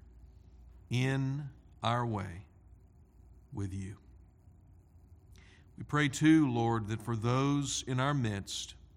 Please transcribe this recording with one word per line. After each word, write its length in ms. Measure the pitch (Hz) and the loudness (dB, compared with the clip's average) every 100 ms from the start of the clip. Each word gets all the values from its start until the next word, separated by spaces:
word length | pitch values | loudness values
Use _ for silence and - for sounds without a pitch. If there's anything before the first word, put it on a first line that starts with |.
| - - - - - - - - - | -20 -20 -20 -20 -20 -20 -20 -20 -4
in 580 | 120 131 135 135 139 143 - - - | 0 2 2 0 -4 -8 -12 -20 -6
our 240 | 113 120 117 | -2 0 -2
way 380 | 107 92 87 - - - - - - - - - - - | -4 -6 -10 -16 -20 -20 -20 -20 -20 -20 -20 -20 -20 -14
with 200 | 101 98 | -8 -6
you. 220 | 95 95 107 - - - - - - - - - - - - - - - - - - | -6 -10 -12 -20 -20 -20 -20 -20 -20 -20 -20 -20 -20 -20 -20 -20 -20 -20 -20 -20 -16
We 80 | 123 | -4
pray 240 | 147 147 | 0 0
too, 420 | - 156 160 143 | 4 6 6 6
Lord, 380 | 120 117 113 101 | 4 2 2 -2
that 120 | 113 | -6
for 140 | - 113 | -4 -2
those 720 | 117 127 139 143 139 - - | 0 2 2 0 -2 -4 -4
in 140 | 127 | -2
our 120 | 135 | 0
midst, 600 | 143 113 101 - - - - - | 0 0 -2 -6 -10 -12 -16 -20